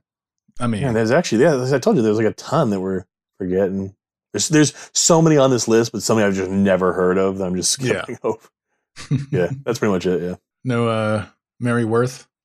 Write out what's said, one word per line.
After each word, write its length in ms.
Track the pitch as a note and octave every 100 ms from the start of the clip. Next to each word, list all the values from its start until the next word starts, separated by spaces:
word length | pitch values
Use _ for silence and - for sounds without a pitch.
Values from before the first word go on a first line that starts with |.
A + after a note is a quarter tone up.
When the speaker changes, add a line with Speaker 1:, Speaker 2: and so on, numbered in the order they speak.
| _ _ _ _ _ -
Speaker 1:
I 80 | A#2+
mean, 140 | G#2
Speaker 2:
Yeah, 100 | C3+
there's 200 | A2 A2
actually, 320 | D#3 - A2+
yeah, 120 | E3 C3
as 160 | B2+
I 60 | C3+
told 160 | A3 E3
you, 40 |
there's, 140 | A2 G#2+
like, 80 | G#2+
a 60 |
ton 360 | - - D3+ A#2+
that 80 | G2
we're 260 | F#2+ F#2 - _ _ -
forgetting. 560 | F#2 F#2 F#2+ F#2+ G2 _ _ _ _
There's, 160 | G2+ -
there's 240 | D3+ C#3+ - -
so 280 | - - E3
many 160 | E3 D3
on 120 | C3+
this 160 | A#2+ -
list, 240 | A2+ A#2
but 100 | G2+
so 120 | - A2
many 120 | G2+
I've 80 | F#2+
just 160 | F#2
never 420 | G2 G2 F#2 F#2
heard 240 | F2+ F#2 F#2+
of 200 | G2 F#2+
that 80 | F#2
I'm 100 | F2+
just 160 | E2+
skipping 320 | - B2+ F#2+ -
Speaker 1:
Yeah. 60 | A#2
Speaker 2:
<laughs> 40 |
over. 160 | A2+ - _ _ _ _ _ - - C3+ -
Yeah, 180 | C3+ F2 C3+
that's 160 | B2 A#2
pretty 120 | A2
much 140 | F#2 F2+
it, 160 | F2
yeah. 140 | F2 F2+ _ _
Speaker 1:
No, 240 | B2+ A#2 A#2
uh, 380 | A2 G#2+ G#2+ F#2 _ _ _
Mary 260 | A#2+ A#2+ A2
Worth 420 | A#2 B2+ - - _